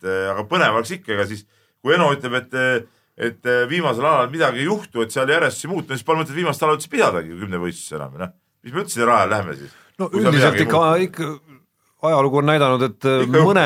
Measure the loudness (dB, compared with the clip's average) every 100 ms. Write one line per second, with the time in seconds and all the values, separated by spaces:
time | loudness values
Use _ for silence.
0 | -6 -4 -4 -6 -4 0 2 2 -2 -8
1 | -6 -4 -4 -6 -16 _ _ _ 0 2
2 | 2 0 -2 -6 -4 -2 0 0 -4 _
3 | _ -8 -8 -6 -2 0 0 0 -2 0
4 | 2 2 0 0 0 0 -2 -4 -6 -6
5 | -4 -2 0 2 0 -4 -8 -8 -6 -8
6 | -2 -2 -2 -4 -4 -2 0 0 -2 0
7 | 2 0 -6 -10 -6 -4 -6 -8 -12 -12
8 | -12 -10 -12 -14 _ _ -10 -8 -6 0
9 | 2 4 4 0 -4 -10 -14 -20 _ -8
10 | -6 0 2 4 4 2 0 2 2 2
11 | 0 -4 -10 -10 _ -20 _ _ _ -4
12 | 0 2 4 2 2 4 4 2 0 0
13 | 0 2 4 4 6 6